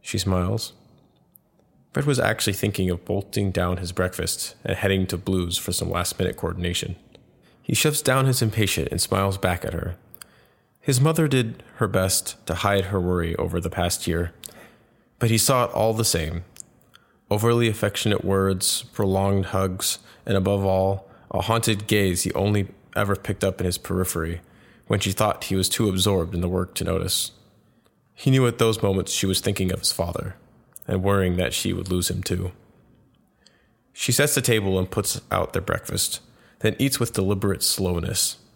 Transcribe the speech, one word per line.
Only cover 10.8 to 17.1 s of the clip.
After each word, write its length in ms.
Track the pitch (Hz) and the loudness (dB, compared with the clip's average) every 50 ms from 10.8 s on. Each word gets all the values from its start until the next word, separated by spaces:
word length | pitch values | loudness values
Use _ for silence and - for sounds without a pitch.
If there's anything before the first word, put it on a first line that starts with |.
His 220 | _ - 135 123 135 | _ 0 2 4 4
mother 260 | 156 160 160 160 147 | 4 4 4 2 4
did 340 | 135 131 123 110 - - - - - | 4 2 2 0 -4 -10 -16 -20 -4
her 100 | - 113 | -2 -2
best 500 | 101 101 95 92 92 - - - - - - - | 0 2 2 2 2 0 0 -2 -4 -12 -12 -6
to 80 | - 82 | -6 -4
hide 320 | 90 - 101 101 101 95 | 0 2 2 4 2 2
her 140 | 90 101 95 | 2 0 0
worry 360 | 87 90 90 87 85 82 82 | 2 2 2 2 0 0 0
over 240 | - - 87 87 87 | -2 -2 -2 -2 -2
the 80 | 85 90 | -2 -2
past 380 | - - 87 87 - - - | -2 0 0 0 0 -2 -2
year, 260 | - 82 82 87 85 - - - - - - - - - _ _ _ _ _ _ _ _ _ | -2 0 0 -2 -4 -6 -12 -16 -16 -16 -16 -20 -20 -20 _ _ _ _ _ _ _ _ _
but 120 | 123 117 | 0 2
he 60 | 113 | 2
saw 300 | 110 - - 139 127 120 | 4 4 4 4 2 2
it 60 | - - | 0 2
all 200 | - 107 110 110 | 2 2 2 2
the 120 | 113 113 | 2 0
same. 400 | - - 87 80 80 82 87 90 - _ - - _ _ _ _ _ _ - _ _ | 0 0 0 -2 -2 -4 -8 -10 -12 _ -20 -20 _ _ _ _ _ _ -20 _ _